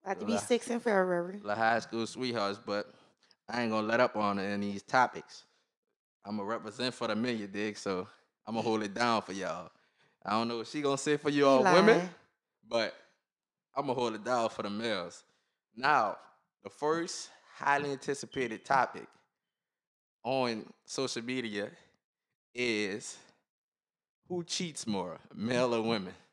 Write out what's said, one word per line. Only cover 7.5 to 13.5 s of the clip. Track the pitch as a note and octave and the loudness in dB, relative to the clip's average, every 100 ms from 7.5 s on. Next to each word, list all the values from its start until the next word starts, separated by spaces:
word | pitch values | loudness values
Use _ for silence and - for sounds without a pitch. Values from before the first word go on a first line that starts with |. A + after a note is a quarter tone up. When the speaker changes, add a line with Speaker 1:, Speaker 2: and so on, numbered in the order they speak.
| G2+ G#2+ G#2 | -4 -4 -4
Speaker 2:
So | G2+ F#2 F#2+ - _ _ - | -4 -4 -4 -14 _ _ -6
I'ma | A2+ | -2
hold | A2+ A2 | 0 0
it | G#2 | -2
down | G2 A#2+ A2+ | 0 2 2
for | - | -2
y'all. | G2 F2+ E2 E2+ _ _ _ _ _ | -6 -6 -6 -10 _ _ _ _ _
I | - | -2
don't | G#2+ A#2 | 0 0
know | A#2 | -4
what | A2 | -6
she | D3+ | -2
gonna | C#3+ C3+ | 0 0
say | D3+ D3 | 2 0
for | D3 | 2
you | C#3+ | 4
Speaker 1:
He | C#3 | 6
Speaker 2:
all | C3 | 8
women, | F#3 F3+ G3+ G3 | 8 8 8 6
Speaker 1:
lying. | F3+ - _ _ _ _ A2 | 4 -10 _ _ _ _ -2
Speaker 2:
but | A#2 G#2+ - _ _ _ _ _ | -2 -2 -6 _ _ _ _ _